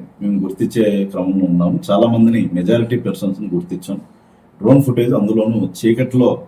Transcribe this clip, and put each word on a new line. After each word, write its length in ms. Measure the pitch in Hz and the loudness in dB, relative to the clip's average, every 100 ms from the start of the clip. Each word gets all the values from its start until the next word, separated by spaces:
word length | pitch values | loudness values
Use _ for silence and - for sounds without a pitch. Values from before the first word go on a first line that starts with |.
| - - | -6 -8
మేము 160 | 101 98 | -4 -2
గుర్తించే 420 | 92 - - 120 107 101 98 | -4 -4 -2 0 0 0 -2
క్రమంలో 320 | 92 92 95 90 | -4 -2 0 0
ఉన్నాము. 260 | 85 87 87 - | 2 0 0 0
చాలా 160 | 101 117 | 2 2
మందిని 280 | 117 113 113 85 87 | 4 4 2 0 -2
మెజారిటీ 420 | 92 117 113 120 98 | 0 0 0 -2 -4
పర్సన్స్ని 420 | - 98 98 98 87 | -4 -6 -6 -6 -6
గుర్తించాం. 440 | 87 90 - 101 - _ _ _ _ - | -6 -10 -10 -12 -12 _ _ _ _ -2
డ్రోన్ 200 | 104 139 135 | 4 4 4
ఫుటేజ్ 260 | 120 120 98 | 0 0 0
అందులోనూ 400 | 104 110 110 110 87 - | 0 2 0 0 -4 -2
చీకట్లో 500 | 113 120 127 127 113 87 | 0 2 0 2 2 0